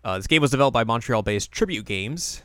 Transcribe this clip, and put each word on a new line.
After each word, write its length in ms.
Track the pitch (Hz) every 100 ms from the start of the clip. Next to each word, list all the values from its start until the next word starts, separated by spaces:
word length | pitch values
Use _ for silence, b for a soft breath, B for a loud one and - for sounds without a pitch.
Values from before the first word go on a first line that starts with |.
Uh, 140 | 110 95
this 100 | 98
game 140 | 160
was 100 | 143
developed 220 | 135 139
by 100 | 120
Montreal-based 680 | 113 117 - 113 104 104 -
Tribute 340 | - 208 196 -
Games. 560 | 95 101 165 - -